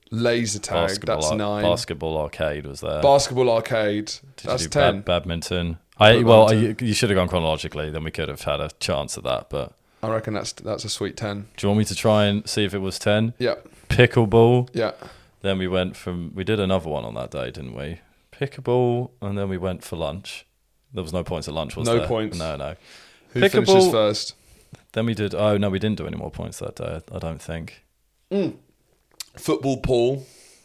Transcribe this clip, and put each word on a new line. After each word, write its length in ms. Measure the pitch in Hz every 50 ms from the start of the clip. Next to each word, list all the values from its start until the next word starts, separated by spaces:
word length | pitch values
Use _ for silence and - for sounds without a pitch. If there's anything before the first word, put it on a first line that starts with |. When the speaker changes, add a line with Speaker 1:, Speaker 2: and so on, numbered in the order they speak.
| _ _
Speaker 1:
laser 480 | 113 113 117 120 117 120 117 107 104 101
tag, 300 | - - 95 85 85 85
Speaker 2:
Basketball 280 | 98 101 - - 110 76
Speaker 1:
that's 100 | 78 76
Speaker 2:
ar-, 40 | 78
Speaker 1:
nine. 260 | 107 104 104 104 104
Speaker 2:
basketball 560 | 104 87 87 82 - - 85 69 80 80 78 78
arcade 480 | 76 73 - - 80 76 73 73 69
was 140 | 71 69 -
there. 220 | - 78 76 76
Speaker 1:
Basketball 480 | 78 139 139 143 139 - 127 127 127 120
arcade, 560 | 113 113 113 - 127 110 107 104 104 104 107
Speaker 2:
Did 380 | - - - - - - - -
you 60 | -
Speaker 1:
that's 120 | 127 127 82
Speaker 2:
do 40 | 76
Speaker 1:
ten. 260 | - 147 90 87 90
Speaker 2:
bad-, 80 | 98 101
badminton? 720 | - 87 87 87 90 85 85 - - 92 90 85 85 80 - _ _ _ -
I, 120 | 107 107
Speaker 1:
Badminton. 140 | 117 120 120 113
Speaker 2:
well, 260 | 113 110 110 107 110
you, 220 | 107 113 107 107 -
you 140 | 123 113 104
should 160 | - 127 104
have 60 | 101
gone 120 | 95 90 85
chronologically, 640 | 92 87 80 80 80 76 - 78 - 76 78 76
then 140 | 76 78 78
we 60 | 80
could 180 | - - 80 71
have 140 | 71 -
had 180 | - 73 73 71
a 100 | 73 76 - _
chance 360 | - - 85 69 73 62 -
at 80 | - -
that, 240 | 64 64 52 - -
but 220 | - 69 62 - - _ _ _ _ _
Speaker 1:
I 60 | - 110
reckon 240 | 113 110 110 113 107
that's, 180 | 101 - -
that's 320 | - - - 113 104 - -
a 40 | 104
sweet 280 | - - 101 95 -
ten. 320 | - 117 104 101 101 101 - -
Speaker 2:
Do 100 | - -
you 20 | 101
want 80 | 101 107
me 60 | 107
to 80 | - 95
try 300 | - - 110 107 107 104
and 220 | 101 101 104 - -
see 160 | - 110 104
if 100 | 92 98
it 40 | 101
was 200 | 95 95 - -
ten? 360 | - 107 104 107 110 117 117 -
Speaker 1:
Yeah. 160 | 123 113 - - - - - - - -
Speaker 2:
Pickleball. 800 | 123 131 123 - - 120 113 101 110 117 117 117 123 123 123 -
Speaker 1:
Yeah. 200 | - 117 110 98 - - - - - - _ _ _ _
Speaker 2:
Then 160 | - 98 95 95
we 100 | 92 90
went 280 | 92 92 90 92 -
from, 360 | - - 92 90 87 85 82 -
we 100 | 95 92
did 160 | 107 110 104
another 280 | 98 92 95 92 78 80
one 140 | 73 69 57
on 100 | 57 55
that 160 | 57 62 -
day, 200 | - 71 62 62
didn't 240 | - 76 69 64 53
we? 260 | 62 71 76 90 - - _ _ _ _ _
Pickleball, 800 | - - 143 131 - - 127 123 120 127 123 120 120 123 123 - _ _
and 160 | 104 101 101 101
then 100 | 98 95
we 80 | 95
went 260 | 87 90 92 90 - -
for 120 | - 90
lunch. 500 | 80 80 73 76 98 - - - - - _ _ _ _ _ _ _ _ _
There 100 | 127 95
was 100 | 87 78
no 120 | 85 90 82
points 240 | - 90 78 - 78
at 60 | 76
lunch, 220 | 80 78 - -
was 100 | - 117 117
Speaker 1:
No 100 | 117 117
Speaker 2:
there? 80 | 78
Speaker 1:
points. 320 | - 120 110 110 104 92 85
Speaker 2:
No, 180 | 80 80 76
no. 180 | 69 69 73 82 - - - - - - - - _ _ _
Speaker 1:
Who 100 | - 123
Speaker 2:
Pickleball. 260 | 117 - - 123 120
Speaker 1:
finishes 240 | 147 190 190 190 180
first? 440 | 123 110 107 104 107 - - - - _ _ _ - - _ _ - - _ _
Speaker 2:
Then 140 | - 113 113
we 80 | 117 113
did, 200 | 98 104 95 -
oh, 220 | 98 104 107 104
no, 140 | 101 104 101
we 80 | 95 95
didn't 200 | 107 107 104 82
do 80 | 80
any 100 | 78 78
more 140 | - - -
points 280 | - - 82 - - -
that 180 | - - -
day, 240 | - 82 82 82 82 - -
I 60 | - 85
don't 220 | 82 82 80 76
think. 440 | - - 82 82 80 - - - _ _ _ _ _ _ _ _ _ _
Speaker 1:
Mm. 260 | 190 202 180 127 - - _ _ _ _ _ _ _ _ _ _ _ - - - -
Football 420 | - - - 151 - 131 139 131 -
pool. 480 | - 131 127 120 117 127 139 135 135 - - - - - - _